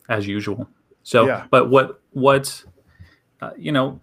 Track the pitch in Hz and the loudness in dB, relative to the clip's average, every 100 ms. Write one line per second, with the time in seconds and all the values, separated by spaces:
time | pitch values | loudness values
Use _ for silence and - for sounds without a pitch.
0 | - 110 98 101 101 101 107 _ _ _ | -8 -6 -6 -8 -8 -10 -12 _ _ _
1 | - 123 131 104 - 131 120 131 131 - | -2 2 2 0 0 2 4 4 2 -4
2 | _ 143 131 135 135 - - _ _ _ | _ -2 2 2 0 -12 -20 _ _ _
3 | - _ _ _ - - 151 143 135 135 | -20 _ _ _ -16 -12 -4 -2 -2 -6